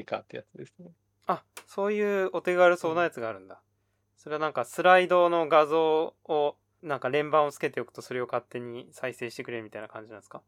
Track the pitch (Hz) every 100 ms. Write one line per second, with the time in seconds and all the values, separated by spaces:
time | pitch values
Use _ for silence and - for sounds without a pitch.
0 | - 107 - 127 - - 117 - 175 _
1 | _ _ - 175 - - - - 202 208
2 | 208 196 185 170 180 180 180 175 165 165
3 | 170 - 113 98 95 92 _ _ _ _
4 | _ _ 147 151 156 131 117 - 175 185
5 | 180 180 175 170 156 156 151 160 160 156
6 | 165 - - 151 147 - _ _ 160 135
7 | 127 147 147 143 147 - 147 135 117 -
8 | - 123 123 123 - 123 120 120 - -
9 | 127 113 117 - 127 117 107 110 107 110
10 | 107 107 - -